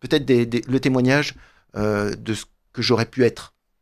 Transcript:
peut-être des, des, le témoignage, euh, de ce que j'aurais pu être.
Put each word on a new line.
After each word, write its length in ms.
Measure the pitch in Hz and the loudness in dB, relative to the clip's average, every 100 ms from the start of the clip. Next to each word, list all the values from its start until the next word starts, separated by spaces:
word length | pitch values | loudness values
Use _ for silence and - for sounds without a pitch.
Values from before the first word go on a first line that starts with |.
peut-être 260 | 123 160 127 | -2 -2 2
des, 200 | 123 120 | 2 2
des, 160 | 120 120 | -2 0
le 120 | 131 | 0
témoignage, 560 | 135 127 123 139 147 - - _ _ - | 2 2 2 2 0 -8 -20 _ _ -6
euh, 380 | 107 104 104 107 | -2 -2 -2 -6
de 180 | 110 | -6
ce 120 | 107 - _ _ | -8 -8 _ _
que 80 | - | -6
j'aurais 240 | 113 117 113 | 0 0 0
pu 180 | - | 2
être. 300 | 120 - - _ _ _ | 0 0 -16 _ _ _